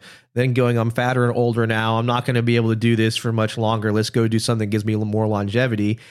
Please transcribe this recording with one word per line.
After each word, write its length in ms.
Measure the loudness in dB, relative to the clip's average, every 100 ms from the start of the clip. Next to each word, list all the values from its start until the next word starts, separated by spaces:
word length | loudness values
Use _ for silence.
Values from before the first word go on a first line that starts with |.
| -16 -20 _
then 200 | -2 0
going, 240 | 2 2 2
"I'm 140 | 0
fatter 340 | -2 0 0 0
and 100 | 2
older 300 | 0 0 0
now. 320 | 0 0 0
I'm 60 | 0
not 200 | -2 0
gonna 160 | 0
be 160 | 2 2
able 120 | 2
to 60 | 0
do 200 | 2 2
this 180 | 2 0
for 160 | -4
much 260 | -2 -2 0
longer. 360 | 0 0 0
Let's 160 | 0 0
go 180 | 0 2
do 120 | 0
something 280 | 0 -2 0
that 40 |
gives 120 | -2 -2
me 60 |
a 40 | -2
little 140 | -2
more 140 | -2 0
longevity." 720 | -2 -2 0 0 0 0 -2 -8